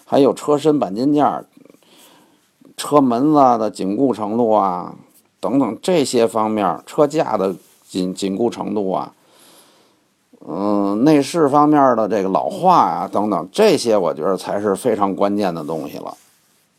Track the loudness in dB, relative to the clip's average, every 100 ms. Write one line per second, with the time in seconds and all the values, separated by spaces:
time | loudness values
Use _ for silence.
0 | -4 2 2 2 -2 0 2 0 0 -2
1 | 0 2 0 -2 -10 _ _ _ _ _
2 | -20 _ _ _ _ _ _ -12 0 2
3 | 4 2 2 4 4 4 -2 -4 -4 0
4 | 0 -2 -4 -2 2 2 2 -2 -8 -16
5 | -20 _ _ _ -4 0 -2 -4 -2 0
6 | 0 2 0 0 -2 0 -2 -2 -6 -2
7 | 0 0 -2 -2 -2 -4 _ _ _ -6
8 | -4 -4 -6 -2 -4 -4 -6 -4 -4 -4
9 | -6 _ _ _ _ _ _ _ _ _
10 | _ _ _ _ -12 -6 -2 0 0 2
11 | 2 2 2 0 2 4 4 4 4 2
12 | 0 0 0 0 -2 -2 2 4 4 0
13 | -4 -4 -2 -2 -4 0 2 2 2 0
14 | 0 -2 -2 -4 -4 -4 -2 -2 -2 -2
15 | -2 -2 -2 -2 -2 -4 -8 -8 -8 -12
16 | -14 -16 _ _ _ _ _